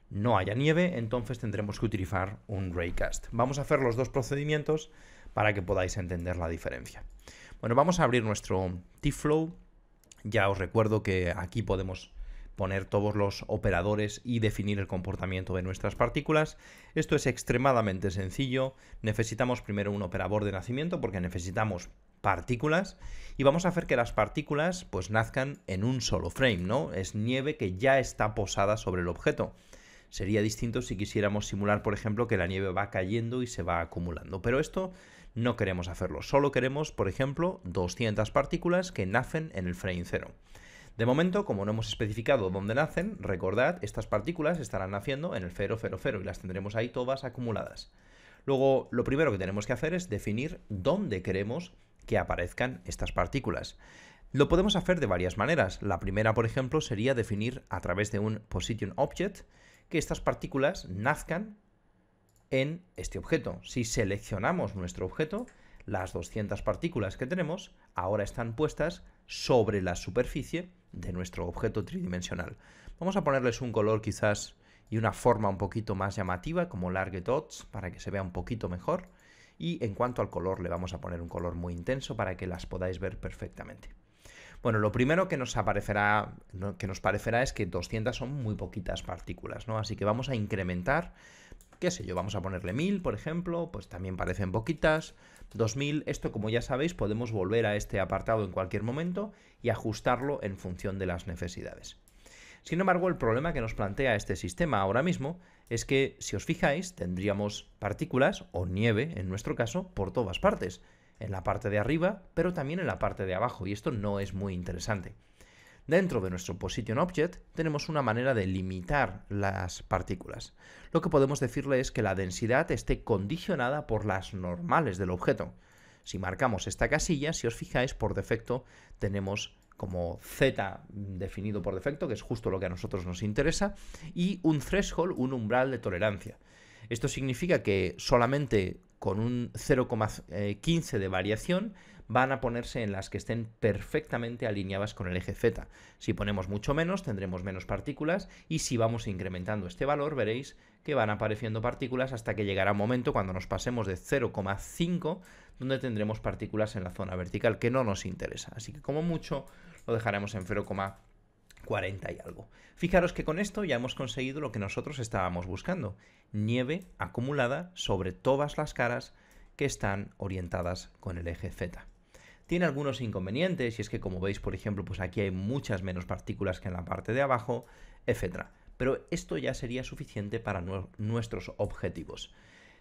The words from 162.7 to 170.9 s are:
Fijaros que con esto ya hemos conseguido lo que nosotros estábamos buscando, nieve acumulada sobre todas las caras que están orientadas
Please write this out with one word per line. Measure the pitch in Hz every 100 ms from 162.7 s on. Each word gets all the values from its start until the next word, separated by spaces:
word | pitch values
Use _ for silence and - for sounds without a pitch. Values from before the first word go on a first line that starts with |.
| -
Fijaros | 175 180 180
que | - -
con | 160
esto | 208 214 190
ya | 120
hemos | 127 -
conseguido | 131 - 131 139
lo | 139
que | 107
nosotros | 98 - 123 135
estábamos | 113 104 92 87 90
buscando, | - - 185 104 - - _ _
nieve | 104 107 120 123 170 - -
acumulada | 90 - 127 147 120 147 180
sobre | - - 95 92
todas | 92 131 139 147 -
las | 151
caras | - 120 123 - - - - - -
que | 139
están | - 107 98 101 -
orientadas | 98 92 87 92 87 90 -